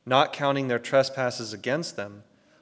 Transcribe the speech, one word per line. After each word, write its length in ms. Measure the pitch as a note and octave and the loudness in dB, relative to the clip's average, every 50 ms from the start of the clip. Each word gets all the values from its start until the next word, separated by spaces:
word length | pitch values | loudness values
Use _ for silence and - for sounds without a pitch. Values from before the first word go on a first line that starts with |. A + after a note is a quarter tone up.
| - | -4
not 300 | A#2+ B2+ C3 D3+ - - | 2 4 4 4 4 0
counting 340 | - D3 C#3 C#3 C#3 C3+ B2+ | -2 0 0 0 0 0 0
their 100 | A#2+ A#2 | -2 -2
trespasses 760 | A#2+ - - C3+ C3 C3 - - C3 B2 A#2+ - A#2+ G#2+ G#2+ | 0 2 4 4 4 4 0 -2 -2 -2 -2 -4 -8 -10 -10
against 420 | G2+ G2 A#2+ C3 D#3 E3+ - - | -6 -4 -2 -2 -2 -2 -6 -8
them, 260 | - G2+ G2+ G2+ G2+ G#2 _ _ _ _ _ _ _ | -8 -10 -10 -10 -16 -20 _ _ _ _ _ _ _